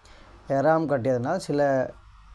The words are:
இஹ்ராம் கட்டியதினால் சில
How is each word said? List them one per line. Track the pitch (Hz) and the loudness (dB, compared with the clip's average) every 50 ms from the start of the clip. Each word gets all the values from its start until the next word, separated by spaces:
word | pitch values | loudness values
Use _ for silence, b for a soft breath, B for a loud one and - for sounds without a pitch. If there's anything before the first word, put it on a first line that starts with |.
| b b b b b b b b - - | b b b b b b b b -6 -2
இஹ்ராம் | 135 135 135 156 160 165 165 143 | -2 2 2 2 2 2 2 0
கட்டியதினால் | 143 135 110 135 127 123 117 143 170 190 - | -2 -2 0 0 -2 0 -2 -2 -4 -4 -4
சில | - 147 143 143 139 135 131 127 - - - - - - - - - | -4 -2 0 2 2 2 0 -2 -4 -8 -14 -20 -20 -20 -20 -20 -20